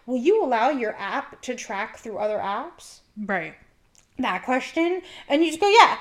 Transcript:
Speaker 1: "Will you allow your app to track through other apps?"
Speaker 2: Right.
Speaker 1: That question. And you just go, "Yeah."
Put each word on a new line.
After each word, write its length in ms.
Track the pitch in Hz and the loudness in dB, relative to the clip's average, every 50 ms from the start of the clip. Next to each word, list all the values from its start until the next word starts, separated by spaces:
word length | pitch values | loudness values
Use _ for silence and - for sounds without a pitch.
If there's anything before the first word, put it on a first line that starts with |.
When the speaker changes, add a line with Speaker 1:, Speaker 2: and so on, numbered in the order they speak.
| _ | _
Speaker 1:
"Will 120 | 240 254 247 | -6 -4 0
you 260 | 233 339 427 440 381 | 2 4 4 4 2
allow 260 | 269 240 214 226 277 | 2 2 2 2 2
your 240 | 302 262 233 214 - - | 0 0 -2 -4 -6 -6
app 420 | 196 190 208 277 269 - - - | -8 -6 -6 -6 -6 -8 -14 -12
to 140 | - 262 240 | -10 -10 -10
track 420 | 226 - - 208 196 214 220 - - | -10 -10 -8 -8 -8 -8 -8 -10 -14
through 200 | - 226 208 - | -14 -10 -6 -4
other 180 | 208 214 214 202 | -2 -2 -2 -2
apps?" 600 | - 196 202 226 294 349 - - - - - - _ _ _ 214 | -4 -4 -4 -6 -6 -10 -14 -18 -20 -20 -20 -20 _ _ _ -10
Speaker 2:
Right. 380 | 208 196 196 180 160 156 - - _ _ _ _ _ _ _ _ _ _ _ - | -6 -4 -4 -4 -4 -8 -12 -18 _ _ _ _ _ _ _ _ _ _ _ -4
Speaker 1:
That 240 | 247 214 185 185 - | -2 -2 -2 -2 -2
question. 580 | 254 254 262 262 - - 330 330 349 370 370 - - - - - - | 0 0 0 -2 -2 -2 0 0 0 0 -4 -6 -10 -18 -18 -4 0
And 120 | 285 302 339 | 2 2 2
you 40 | 320 | 2
just 100 | 311 - | 0 0
go, 80 | 403 403 | 2 6
"Yeah." 280 | 403 453 359 - - - | 8 8 8 8 6 0